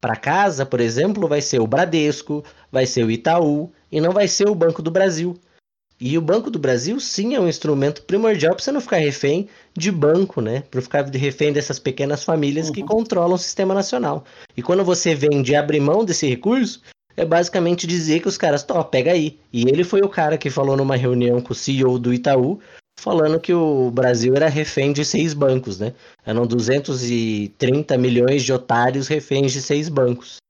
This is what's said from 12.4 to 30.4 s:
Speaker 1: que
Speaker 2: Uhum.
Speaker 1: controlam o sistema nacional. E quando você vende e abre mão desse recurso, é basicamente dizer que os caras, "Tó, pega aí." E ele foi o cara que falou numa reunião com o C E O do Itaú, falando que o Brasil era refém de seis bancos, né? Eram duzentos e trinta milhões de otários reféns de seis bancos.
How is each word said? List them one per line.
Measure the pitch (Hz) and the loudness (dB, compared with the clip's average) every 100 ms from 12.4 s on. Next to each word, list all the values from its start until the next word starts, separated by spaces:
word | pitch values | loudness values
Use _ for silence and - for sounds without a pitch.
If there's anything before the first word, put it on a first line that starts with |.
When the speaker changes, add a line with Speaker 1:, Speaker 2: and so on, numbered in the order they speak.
| 143 143 160 | 0 -2 -4
Speaker 1:
que | 175 | -6
Speaker 2:
Uhum. | 196 | -2
Speaker 1:
controlam | 220 226 180 175 180 | -2 0 0 2 0
o | |
sistema | 180 - 190 | -2 -2 0
nacional. | 196 196 247 175 143 - - - - | 0 -2 -2 -2 -4 -10 -20 -16 -10
E | |
quando | 123 180 185 | 0 2 2
você | 175 170 | 0 0
vende | 151 147 143 127 | 2 2 2 2
e | 147 | 0
abre | 147 151 | 2 0
mão | 143 185 220 | 2 2 0
desse | 170 147 | -2 -2
recurso, | 123 196 254 226 - - _ _ - | -2 0 0 0 -6 -20 _ _ -6
é | 165 | 0
basicamente | 165 175 190 170 170 170 | 2 2 0 0 0 -2
dizer | 175 156 160 | -2 0 0
que | 185 | 0
os | 190 | -2
caras, | 170 143 | 0 0
"Tó, | - 180 | 0 -4
pega | 147 131 131 | 0 0 2
aí." | 175 151 - _ | 2 0 -6 _
E | 123 | 0
ele | 120 147 | 2 2
foi | 175 196 | 2 2
o | 196 | 2
cara | 196 156 156 | 2 0 0
que | 143 | -2
falou | 135 139 135 | -2 0 0
numa | 139 131 | 0 0
reunião | 123 123 120 123 | 0 2 2 2
com | 123 | -2
o | 120 | -8
C | - | -2
E | 135 | 2
O | 131 127 | 2 2
do | 123 | 0
Itaú, | 123 127 135 127 202 - - _ - | 0 2 2 2 -2 -10 -20 _ -10
falando | - - 156 160 | -2 2 2 0
que | - | 0
o | 175 160 139 127 | 2 2 2 2
Brasil | 120 127 120 120 139 | 2 2 2 2 4
era | 156 | 2
refém | 143 151 - 139 | 0 -2 0 0
de | 139 | 0
seis | 151 - 160 | -2 0 -2
bancos, | 147 139 131 127 92 | 0 2 2 -2 -6
né? | 107 - - _ - | -8 -8 -20 _ -4
Eram | 110 120 | -2 0
duzentos | 120 113 135 139 131 120 | 0 0 0 0 -6 -2
e | 120 113 107 101 _ | -2 -2 -2 -6 _
trinta | 123 139 151 131 | 0 0 0 0
milhões | 123 120 123 143 127 | 2 4 4 2 0
de | |
otários | 131 127 120 127 135 131 | -2 0 2 2 0 -4
reféns | 156 - 135 139 | -4 -2 0 0
de | 135 | -2
seis | 131 147 156 | -2 -2 -2
bancos. | 143 127 123 - - | 0 0 0 -8 -20